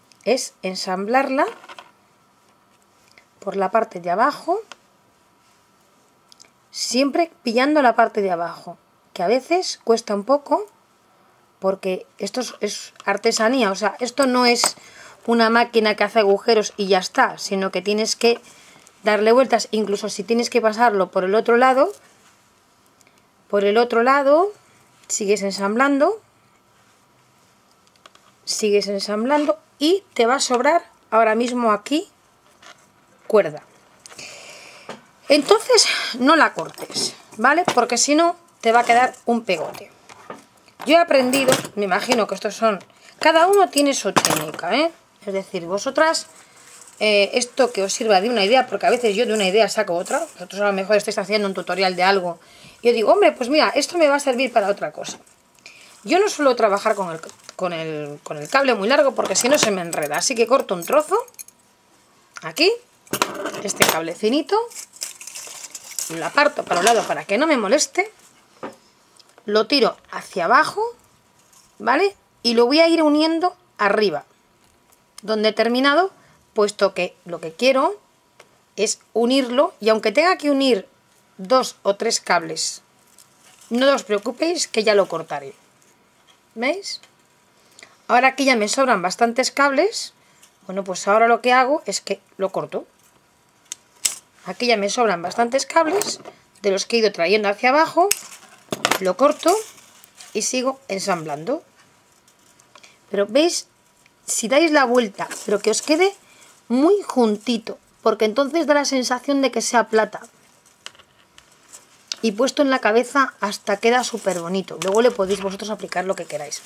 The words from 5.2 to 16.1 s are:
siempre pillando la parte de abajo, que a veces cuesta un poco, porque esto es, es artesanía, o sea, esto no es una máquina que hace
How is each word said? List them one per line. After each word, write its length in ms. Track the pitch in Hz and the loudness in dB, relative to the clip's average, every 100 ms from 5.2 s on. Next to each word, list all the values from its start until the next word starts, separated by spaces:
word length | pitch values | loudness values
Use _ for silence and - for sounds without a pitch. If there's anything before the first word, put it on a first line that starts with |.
| _ _ _ _ _ _ _ _ _ _ _ - _ _ _ | _ _ _ _ _ _ _ _ _ _ _ -20 _ _ _
siempre 640 | - - 247 277 320 330 _ | -10 -4 0 0 0 -2 _
pillando 400 | 240 226 269 302 | -4 0 2 4
la 140 | 247 233 | 4 4
parte 260 | 220 220 | 2 0
de 80 | 196 | -2
abajo, 480 | 170 170 165 - 165 _ _ _ | -2 -6 -10 -18 -20 _ _ _
que 100 | - | -4
a 20 | 180 | 0
veces 540 | 254 - 349 359 - | 0 0 -2 -2 -4
cuesta 320 | - 226 - | 0 0 -2
un 80 | 202 | -6
poco, 420 | 202 285 - 320 415 _ _ _ _ _ _ _ _ _ | 0 -2 0 -4 -4 _ _ _ _ _ _ _ _ _
porque 480 | 190 190 190 185 - - | -4 -4 -4 -6 -8 -12
esto 220 | 202 - | -10 -8
es, 140 | 233 - | -8 -6
es 320 | 208 - - - | -8 -8 -14 -8
artesanía, 680 | - 196 226 226 220 269 208 | -4 -2 0 0 2 2 0
o 20 | |
sea, 220 | 190 208 - | 0 -4 -4
esto 300 | 247 - 269 | -4 0 0
no 180 | 247 240 | 2 2
es 300 | 240 - - - - - - - | 2 0 -4 -16 -20 -20 -10 -2
una 240 | 233 226 | 2 4
máquina 460 | 233 233 226 214 214 | 4 2 2 2 2
que 80 | |
hace 160 | 208 | 0